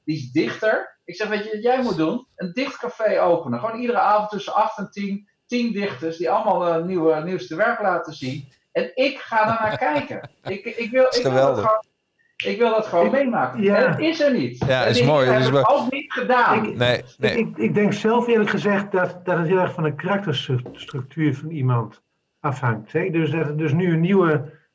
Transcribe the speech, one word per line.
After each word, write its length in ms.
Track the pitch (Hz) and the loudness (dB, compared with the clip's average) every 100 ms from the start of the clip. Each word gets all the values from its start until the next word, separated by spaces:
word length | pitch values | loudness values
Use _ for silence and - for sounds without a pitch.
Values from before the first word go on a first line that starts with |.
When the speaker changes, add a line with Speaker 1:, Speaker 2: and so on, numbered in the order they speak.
| - | -6
Speaker 1:
die 100 | 156 | -6
is 160 | 123 | -4
dichter. 680 | 151 226 - 220 254 - - - | -2 -2 0 0 0 -4 -14 -14
Ik 100 | 175 | -8
zeg, 120 | 208 | -4
"Weet 160 | 208 | -4
je 80 | 214 | -4
wat 100 | 214 | -4
jij 180 | 233 254 | 0 0
moet 140 | 240 165 | 0 0
doen? 300 | 160 233 - - | 0 -2 -6 -10
Een 180 | 185 | -8
dichtcafé 680 | 175 277 - 247 - 214 185 | -4 -6 -6 -10 -2 0 2
openen. 380 | 180 170 131 120 | 2 2 0 -4
Gewoon 200 | 220 226 | -4 -4
iedere 200 | 240 196 | -2 0
avond 300 | 196 214 208 | 4 2 0
tussen 240 | 202 - | -6 -4
acht 240 | 202 220 - | 0 0 -2
en 120 | 196 | -10
tien, 360 | - 202 202 - _ - | -8 -6 -8 -10 _ -6
tien 280 | 240 240 | -4 -2
dichters 440 | 196 202 127 160 165 | -2 -4 -4 -6 -4
die 120 | 175 | 0
allemaal, 380 | 208 208 180 175 | 0 2 0 2
eh, 160 | 165 175 | 0 0
nieuwe, 360 | 185 160 156 | 0 2 2
nieuwste 320 | 165 185 123 160 | 0 -6 -6 -2
werk 260 | 226 226 | 0 0
laten 320 | 202 170 165 | 0 -2 -4
zien. 340 | 139 131 151 - _ _ | -10 -8 -8 -12 _ _
En 200 | 170 - | -6 -4
ik 240 | - 277 - | 0 -2 -2
ga 260 | - 226 214 | -4 0 2
daarnaar 320 | 226 214 214 | 2 -2 -2
Speaker 2:
<laughs> 60 | 277 | -2
Speaker 1:
kijken." 360 | 294 233 101 - _ | -2 -4 -10 -14 _
Ik, 220 | - 202 233 | -10 -8 -8
ik 260 | 220 226 | -8 -2
wil, 120 | 254 | 2
Speaker 2:
Dat 100 | 254 | 4
is 40 | 240 | 2
Speaker 1:
ik 40 | |
wil 100 | 139 | 2
dat 80 | 127 | 4
Speaker 2:
geweldig. 220 | 135 123 101 | 4 4 2
Speaker 1:
gewoon, 180 | - - _ _ _ _ - 202 | 2 -2 _ _ _ _ -8 -4
ik 120 | 202 | 0
wil 120 | 233 | 2
dat 160 | 220 - | 2 0
gewoon 200 | 175 214 | 2 2
Speaker 3:
Ik, 60 | |
Speaker 1:
meemaken. 520 | 269 269 208 127 - | 2 0 0 -2 0
Speaker 3:
ja. 120 | 202 202 | 2 4
Speaker 1:
En 140 | 254 | 2
het 80 | 131 | 2
is 200 | 311 320 | 0 2
er 120 | 294 | 2
niet. 300 | 233 123 - - | 2 -2 -2 0
Speaker 2:
Ja, 160 | 131 | 2
Speaker 1:
En 60 | 123 | 2
Speaker 2:
is 100 | 123 | 4
Speaker 1:
ik 60 | - | 4
Speaker 2:
mooi. 220 | 151 127 | 4 4
Speaker 1:
heb 80 | 127 | 4
Speaker 2:
Is 40 | 127 | 4
Speaker 1:
het 80 | |
Speaker 2:
mooi. 120 | 139 170 | 4 4
Speaker 1:
ook 220 | 285 240 | 4 0
niet 220 | 277 - | -4 -6
gedaan. 520 | - 190 254 269 233 214 | -4 0 2 4 2 0
Speaker 3:
Ik, 100 | - | 0
Speaker 2:
Nee, 260 | 123 123 - - | 0 0 -4 -4
nee. 200 | - 92 | -2 0
Speaker 3:
ik, 200 | 190 185 | -2 0
ik 160 | 214 | 0
denk 200 | 190 202 | 2 2
zelf 340 | - 220 233 240 | 2 2 2 4
eerlijk 220 | 226 208 | 2 2
gezegd 420 | 202 202 196 202 | 0 0 0 0
dat, 340 | 190 180 - - | 0 -2 -4 -4
dat 120 | 175 | 0
het 100 | 160 | 2
heel 100 | 185 | 2
erg 140 | 170 | 2
van 100 | - | 0
de 120 | 160 147 | -4 -2
karakterstructuur 1400 | 180 202 185 131 - 127 - - - 135 120 - 151 131 | -2 -2 -2 -4 -2 -2 -4 -14 -12 -10 -8 -2 0 -2
van 140 | 156 | -6
iemand 520 | 165 127 120 107 - _ _ _ _ | -2 0 0 -2 -10 _ _ _ _
afhangt, 520 | 151 123 120 107 - | -6 -2 -2 -2 -4
hè? 160 | 156 185 | -4 -2
Dus 220 | 165 156 | 0 0
dat 160 | 160 147 | 0 -2
er 100 | 151 | -2
dus 160 | 160 | 0
nu 200 | 156 185 | 0 2
een 60 | 160 | 2
nieuwe 600 | 170 196 170 147 - - _ | 4 4 4 2 -2 -16 _